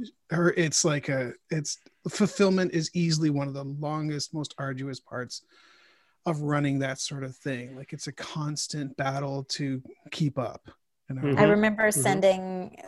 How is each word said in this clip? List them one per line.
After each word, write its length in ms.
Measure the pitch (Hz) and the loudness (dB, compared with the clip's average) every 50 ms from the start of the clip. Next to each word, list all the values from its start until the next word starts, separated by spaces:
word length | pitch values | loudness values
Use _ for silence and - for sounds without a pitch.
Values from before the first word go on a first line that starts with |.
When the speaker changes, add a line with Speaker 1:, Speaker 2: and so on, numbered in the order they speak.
| 240 202 - _ _ - | -12 -12 -12 _ _ -4
Speaker 1:
her, 240 | 160 165 175 180 - | 0 2 2 2 4
it's 260 | 185 165 156 - - - | 2 0 2 2 2 2
like 240 | 165 147 143 - - | 2 2 0 0 -2
a, 240 | 139 131 127 120 - - _ - | -2 0 -2 -4 -6 -10 _ -6
it's, 280 | 170 156 147 - - - _ - _ _ - 175 | -4 -4 -4 -4 -8 -10 _ -20 _ _ -10 -6
fulfillment 640 | - - 214 180 - - 202 190 190 185 185 - - | 0 2 2 2 4 4 4 4 6 4 2 2 0
is 160 | 165 160 - - | 0 -2 0 0
easily 360 | 175 170 165 160 156 160 151 | 0 2 2 2 2 2 2
one 180 | 143 139 139 | 2 0 -2
of 60 | 139 135 | -4 -6
the 100 | 139 143 | -8 -8
longest, 720 | 139 143 147 151 147 151 156 151 151 151 143 135 - - | -8 -8 -6 -4 -4 -4 -2 -2 -2 -4 -4 -6 -6 -6
most 200 | 156 143 - - | -6 -6 -6 -8
arduous 420 | - 139 135 135 127 135 139 131 123 | -8 -6 -6 -6 -6 -6 -8 -8 -10
parts 440 | _ - - 123 123 117 - - _ _ _ _ _ _ _ _ _ _ _ _ _ _ _ _ - | _ -10 -8 -8 -8 -8 -12 -16 _ _ _ _ _ _ _ _ _ _ _ _ _ _ _ _ -4
of 160 | 180 160 147 | -2 -2 -2
running 380 | 147 147 147 147 147 143 139 135 | 0 0 2 2 2 2 2 0
that 200 | 135 135 135 - | 0 -2 -4 -4
sort 240 | - - 147 139 135 | -6 -8 -6 -8 -10
of 120 | 131 131 | -10 -10
thing. 400 | - - 143 135 123 120 123 135 | -8 -6 -6 -6 -6 -8 -10 -14
Like, 160 | 131 139 - - | -16 -14 -12 -12
it's 140 | 143 - | -10 -10
a 40 | 151 | -10
constant 840 | 139 - - - - 160 151 147 151 147 - - - 151 143 135 - | -12 -12 -12 -8 -6 -6 -4 -4 -4 -4 -6 -6 -6 -6 -6 -6 -4
battle 460 | - 139 135 135 139 143 139 139 135 135 - | -2 -2 -2 -2 -2 -4 -4 -4 -6 -6 -6
to 320 | - - 147 135 135 131 131 - - _ - - | -4 -4 -2 -2 -2 -4 -6 -10 -20 _ -16 -10
keep 260 | - - 165 143 - | -2 0 0 0 0
up, 320 | - 120 104 - - - - - _ _ _ _ _ _ - | 0 -4 -4 -6 -10 -16 -20 -20 _ _ _ _ _ _ -10
you 60 | 135 | -6
know? 60 | 131 | -2
Speaker 2:
Mm-hmm. 160 | - 143 135 - | 0 2 6 6
Speaker 3:
I 40 | 208 | 8
remember 480 | 208 208 208 214 220 214 214 220 214 | 8 8 8 6 4 4 4 2 4
Speaker 2:
Mm-hmm. 100 | 208 - | 4 4
Speaker 3:
sending 720 | 202 202 190 196 190 190 190 185 185 185 185 185 180 - - - - | 4 4 4 6 6 6 6 4 0 -4 -4 -6 -6 -8 -12 -16 -18